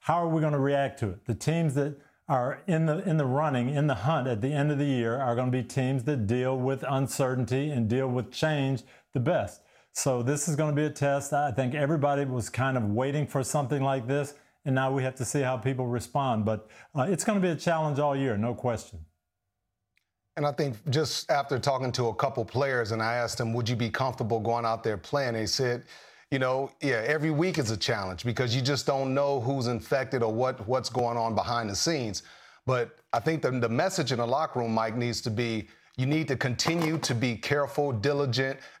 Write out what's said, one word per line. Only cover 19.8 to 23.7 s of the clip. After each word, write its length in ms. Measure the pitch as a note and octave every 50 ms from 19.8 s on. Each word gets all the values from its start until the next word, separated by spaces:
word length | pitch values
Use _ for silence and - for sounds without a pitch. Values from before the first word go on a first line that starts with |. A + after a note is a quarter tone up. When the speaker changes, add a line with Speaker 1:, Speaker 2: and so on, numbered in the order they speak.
| _ _ _ _ _ _ _ _ _ _ _
Speaker 2:
And 120 | - D3 D3
I 40 |
think 260 | C#3+ - D#3 C#3+ A#2+ G#2 - D3+
just 400 | A#2+ D3+ D#3 - - - - -
after 300 | D#3+ C#3+ C3+ - C#3 B2
talking 320 | B2 D3 C3+ B2+ C3 B2+
to 160 | A#2 - B2 A#2
a 80 | G#2
couple 280 | - - C3+ - B2+ A2+
players, 480 | - - B2 C#3+ C#3 C3+ B2 A#2 G2+
and 120 | A2+ A2 A2
I 120 | A2+ A#2+
asked 220 | B2 A#2+ A2+ - -
them, 160 | A#2+ A2+ A2+
"Would 160 | B2 A#2
you 60 | G#2+